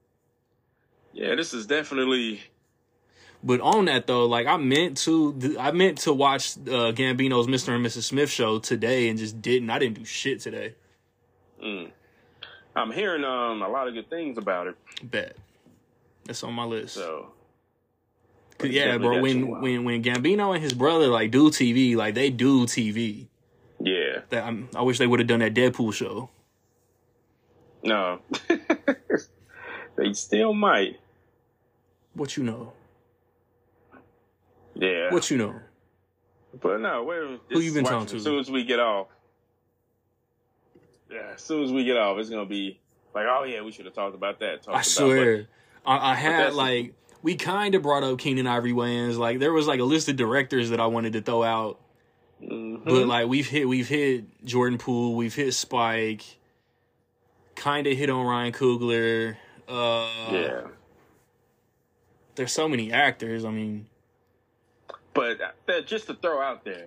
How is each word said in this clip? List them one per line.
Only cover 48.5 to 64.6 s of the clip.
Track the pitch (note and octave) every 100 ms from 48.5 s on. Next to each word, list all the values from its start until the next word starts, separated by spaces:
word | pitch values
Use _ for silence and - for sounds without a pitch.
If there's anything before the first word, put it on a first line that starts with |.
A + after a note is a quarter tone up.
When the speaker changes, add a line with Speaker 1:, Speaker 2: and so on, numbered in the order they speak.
| A#2+ A#2+
Speaker 2:
Wayans. | A#2+ A#2+ A#2+ A#2+ A#2
Like, | A#2 B2+
there | C#3+
was, | D#3+ D3+
like, | C3
a |
list | B2+ D#3+ D3+
of | C3
directors | A2+ C3+ C3 C3 A#2
that | A2+
I | A2+
wanted | A#2 A2+
to | A2
throw | A2 A#2
out. | A2+ A2+ A2 - _ _ _ _ _ _
Speaker 1:
Mm-hmm. | - A2+ A2+ A2+ -
Speaker 2:
But, | C3 B2
like, | A#2+ A#2
we've | C3+ C3
hit, | D3 C3
we've | B2+ B2
hit | D3 C#3 B2 G#2+ _ B2
Jordan | B2 B2 A#2+
Poole, | - A#2+ A#2+
we've | A#2 A2+
hit | C#3+ C3+
Spike, | B2 - B2 A2+ A2+ A2 G#2+ - - _ _ _ _ _ _ _ _ _ _ _ -
kinda | C#3+ D3 C#3+
hit | C3+ C#3
on | C3
Ryan | B2 B2 A#2+
Coogler. | A#2+ B2+ A#2+ A#2+ A#2 A2+ A2+ A2+ G#2+ - - -
Uh, | B2 A#2+ A#2 A2+ A2+ A2+
Speaker 1:
Yeah. | F#2 C#2+ A#1+ - - _ _ _ _ _ _ _ _ _ _ _ _ _ _ _
Speaker 2:
there's | - B2
so | - D#3
many | B2+ A2
actors, | B2 C#3 B2+ A2+ A2+
I | A2+
mean. | A2 G#2+ G#2+ A2 _ _ _ _ _ _ _